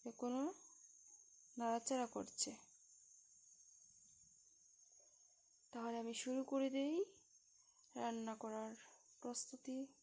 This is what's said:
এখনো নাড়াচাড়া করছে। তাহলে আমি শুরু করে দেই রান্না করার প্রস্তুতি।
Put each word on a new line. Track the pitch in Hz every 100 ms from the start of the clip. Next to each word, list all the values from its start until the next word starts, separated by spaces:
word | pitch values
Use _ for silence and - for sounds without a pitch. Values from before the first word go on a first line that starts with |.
এখনো | 240 233 247 254 294 392 - - - - - - - - - -
নাড়াচাড়া | 233 233 - 262 233
করছে। | - - - - - - - - - - - - - - - - - - - - - - - - - - - - - - - - - - - -
তাহলে | 240 233 233
আমি | 233
শুরু | 226 254 262
করে | 262 269 269
দেই | 269 277 330 403 - - - - - - - -
রান্না | 254 233 226 226
করার | 220 226 220 220 226 - - - -
প্রস্তুতি। | 247 240 - 254 - 262 269 -